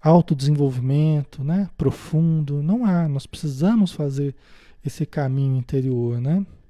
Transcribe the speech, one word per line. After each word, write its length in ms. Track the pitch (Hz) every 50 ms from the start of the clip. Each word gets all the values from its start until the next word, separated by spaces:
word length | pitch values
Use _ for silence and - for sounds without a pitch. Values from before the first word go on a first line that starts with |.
autodesenvolvimento, 1400 | - 156 160 175 160 - 165 139 131 143 151 147 143 139 127 123 120 127 139 147 151 156 156 147 143 - - - 131
né? 260 | 143 165 190 202 175 -
Profundo. 840 | - 156 135 127 - - - - 156 165 165 160 160 151 139 143 143 147
Não 220 | 156 196 240 254
há. 240 | 214 180 175 170 156
Nós 180 | 143 135 -
precisamos 680 | - - - - 156 135 131 151 185 226 233 208 175 -
fazer 420 | - 156 143 135 135 143 139 131 - - _ - - - - - - -
esse 220 | 143 - - 156
caminho 500 | - - - 143 131 131 139 139 135 131
interior, 640 | 131 123 - - 139 127 131 127 123 120 120 120 120
né? 240 | 120 135 156 190 196 185 - - - -